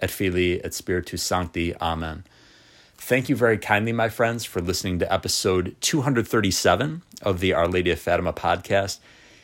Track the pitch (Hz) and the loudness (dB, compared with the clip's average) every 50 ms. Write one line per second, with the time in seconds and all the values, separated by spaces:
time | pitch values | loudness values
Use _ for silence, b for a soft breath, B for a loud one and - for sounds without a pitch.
0 | - - - - 104 92 87 90 90 87 87 - - 85 - - - - 92 90 | -6 -4 -2 0 0 0 2 2 2 2 0 -2 -4 -6 -8 -8 -6 -4 -4 -4
1 | 85 - - 82 - - 95 90 87 82 - 87 85 85 87 - 85 82 82 80 | -4 -4 -6 -6 -4 -2 0 -2 -2 -2 -4 -4 -2 -4 -4 -4 -4 -4 -2 -4
2 | 82 80 80 85 - b b b b b b b b b b b b b b b | -4 -6 -8 -10 -14 b b b b b b b b b b b b b b b
3 | - - 123 131 123 - 139 107 120 113 110 98 - - 107 101 110 117 117 117 | -2 0 0 2 2 2 0 4 4 4 4 2 2 2 2 2 2 2 0 0
4 | 113 110 - - 117 113 117 117 113 - - 92 85 90 87 - - 95 90 85 | 0 0 0 0 0 0 0 -2 -6 -6 -4 -4 -2 -2 -2 -2 -2 -2 -2 0
5 | 90 - 95 - - - - - - 98 92 90 90 - - - - - - 151 | 0 0 0 0 0 0 -2 0 2 2 2 2 0 -2 -4 -4 -2 0 0 0
6 | 120 143 131 117 110 - - 113 101 95 90 - - 95 90 101 131 151 156 175 | 0 2 2 0 0 2 2 2 2 2 0 2 4 4 4 4 2 -2 -4 -8
7 | - _ - - - 104 92 85 95 95 - 82 85 85 92 92 90 87 82 - | -12 _ -12 -6 -2 -2 0 0 2 2 2 4 2 2 2 2 2 2 0 0
8 | - - 87 85 87 85 82 - - 87 87 92 - - 101 98 98 101 - - | 0 0 0 0 0 -2 -4 -2 0 0 0 -2 -2 0 0 0 0 -2 -6 -10
9 | b b b b b b b b | b b b b b b b b